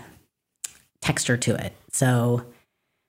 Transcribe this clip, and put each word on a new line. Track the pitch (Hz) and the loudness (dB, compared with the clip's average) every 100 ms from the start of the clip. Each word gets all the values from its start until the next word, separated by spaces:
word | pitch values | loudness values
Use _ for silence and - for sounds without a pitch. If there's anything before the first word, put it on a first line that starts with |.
| - - _ _ _ _ - - _ _ | -8 -20 _ _ _ _ -16 -16 _ _
texture | - - - 120 | -4 -2 0 0
to | - 107 | 0 -2
it. | - - - | -6 -12 -10
So, | - 127 123 120 120 - - _ _ _ _ | 0 2 4 2 0 -4 -14 _ _ _ _